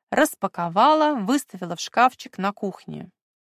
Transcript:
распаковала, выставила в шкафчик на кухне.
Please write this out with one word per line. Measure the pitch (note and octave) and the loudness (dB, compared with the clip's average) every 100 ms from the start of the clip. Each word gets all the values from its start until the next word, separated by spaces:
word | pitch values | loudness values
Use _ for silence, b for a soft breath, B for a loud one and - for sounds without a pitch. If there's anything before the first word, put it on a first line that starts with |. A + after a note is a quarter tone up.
| _ | _
распаковала, | - D4+ - F#3+ - E3+ F3 C4 D#4 D4+ | 0 0 0 -8 -4 -4 2 4 4 2
выставила | C#4 F#3 C#4 - F#3 E3+ E3+ | 0 0 -2 -2 -12 -10 -8
в | |
шкафчик | - - B3 - - - | -6 2 2 2 -12 -6
на | F#3+ | -6
кухне. | G#3 G3+ - - D3+ F3 _ _ _ | -4 -8 -10 -14 -14 -14 _ _ _